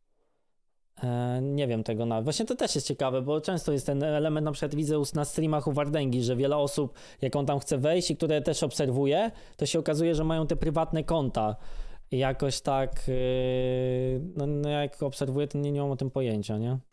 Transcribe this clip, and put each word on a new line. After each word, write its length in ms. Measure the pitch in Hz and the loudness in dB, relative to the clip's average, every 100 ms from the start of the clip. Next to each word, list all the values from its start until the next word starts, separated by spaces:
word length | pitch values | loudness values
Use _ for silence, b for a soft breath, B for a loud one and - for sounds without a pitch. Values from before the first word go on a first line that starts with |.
| _ _ _ _ _ _ _ _ _ - | _ _ _ _ _ _ _ _ _ -6
e, 360 | 127 120 123 123 | -2 0 0 0
nie 260 | 139 143 135 | 0 0 0
wiem 160 | 113 | 0
tego 220 | 110 110 117 | 0 0 0
nawet. 180 | 113 | 0
Właśnie 220 | 123 151 220 | 0 -2 -2
to 100 | 254 | -2
też 200 | 240 151 | -2 -2
jest 120 | - | -2
ciekawe, 340 | 143 135 127 | -2 0 0
bo 200 | 127 151 | 0 -2
często 300 | 151 175 - | -2 -2 0
jest 140 | 143 135 | -2 0
ten 180 | 139 | 0
element, 420 | 151 151 156 151 151 | 0 0 0 0 -2
na 60 | |
przykład 240 | 143 151 147 | -2 -4 -2
widzę 240 | 151 151 | 0 0
us-, 160 | 139 151 | 0 -2
na 100 | 147 | -2
streamach 420 | - 160 151 151 | -2 0 0 0
u 40 | |
Wardęgi, 520 | 143 147 156 135 123 | 0 0 0 0 0
że 120 | 117 123 | 0 2
wiele 220 | 139 147 | 2 2
osób, 360 | 143 - 143 - B B | 0 0 -2 -4 B B
jak 140 | 135 143 | -2 0
on 100 | 143 | 0
tam 140 | 139 | 0
chce 180 | - 139 | 0 0
wejść 340 | 143 180 175 | 2 2 2
i 60 | 156 | 0
które 240 | 160 151 | 2 2
też 220 | 139 151 | 2 0
obserwuję, 680 | 147 - 139 127 139 156 226 - B B | 0 0 0 2 4 4 2 -4 B B
to 80 | 143 | 0
się 140 | 165 | 0
okazuje, 360 | 151 151 165 156 | 2 2 4 2
że 80 | |
mają 240 | 156 160 151 | 2 2 0
te 80 | 160 | 0
prywatne 480 | 165 156 160 160 | 2 2 2 0
konta. 520 | 156 165 131 117 107 107 B B B B - | 2 2 2 2 0 0 B B B B -4
I 60 | 127 | 0
jakoś 440 | 131 131 139 131 | 0 0 0 -2
tak, 300 | - 135 131 131 - | 0 0 2 0 0
e, 1120 | 127 127 127 127 127 127 127 127 127 127 131 165 180 | 2 2 2 2 2 2 2 2 0 0 0 -2 -4
no, 120 | 143 | 0
no 220 | 147 147 | 0 0
jak 340 | 147 143 - | 0 -2 -2
obserwuję, 440 | 143 - 135 135 147 | -4 -2 -2 0 0
to 100 | 143 | 0
nie, 140 | 143 | 0
nie 100 | 143 | 0
mam 100 | 143 | 0
o 40 | 131 | -2
tym 160 | 135 | -2
pojęcia, 460 | 135 127 107 104 107 | 0 0 0 -2 -2
nie? 200 | 113 131 - | 0 -2 -6